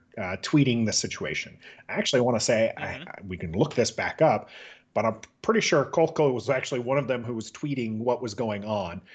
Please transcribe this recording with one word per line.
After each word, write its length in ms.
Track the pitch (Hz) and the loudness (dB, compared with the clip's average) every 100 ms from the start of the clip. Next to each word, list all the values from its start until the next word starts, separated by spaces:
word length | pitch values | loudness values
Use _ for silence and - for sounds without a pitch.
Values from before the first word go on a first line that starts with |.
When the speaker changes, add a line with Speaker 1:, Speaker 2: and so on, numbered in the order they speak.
| _ - | _ -8
Speaker 1:
uh, 180 | 92 98 | -6 -6
tweeting 420 | - 151 135 117 | 2 4 4 4
the 80 | 110 | 2
situation. 640 | - - - 76 78 - - - - - | 0 -2 -6 -4 -6 -8 -14 -20 -20 -8
I 60 | |
actually 260 | 160 208 127 | -4 0 2
wanna 200 | 120 123 | 2 2
say, 320 | - 110 113 - | 2 4 2 0
I, 60 | |
Speaker 2:
Mm-hmm. 240 | 98 92 165 | -8 -10 -14
Speaker 1:
I, 40 | - 98 | -14 -10
we 120 | 90 | -8
can 140 | 85 | -4
look 220 | 92 120 | 0 0
this 160 | - 110 | 2 0
back 300 | - 90 - | -2 -4 4
up, 280 | 156 104 - - - - _ | 4 4 -2 -16 -20 -20 _
but 100 | 104 110 | 0 0
I'm 100 | 107 - _ | -2 -10 _
pretty 220 | - 226 | 0 2
sure 240 | - 156 127 | 4 2 2
Kolko 460 | 170 160 - 147 | 2 2 4 2
was 180 | 120 135 | 2 0
actually 300 | 131 - 127 | -2 -2 -4
one 180 | 120 143 | 0 0
of 100 | 131 | 0
them 160 | 123 | -2
who 100 | 117 | -2
was 160 | 113 - | -6 -8
tweeting 480 | - 151 131 113 110 | -8 -4 -2 -2 -2
what 220 | 120 120 | 0 0
was 120 | 123 | -2
going 300 | 104 113 104 | -4 -2 -2
on. 360 | 107 104 85 90 - | -2 -2 -2 -8 -14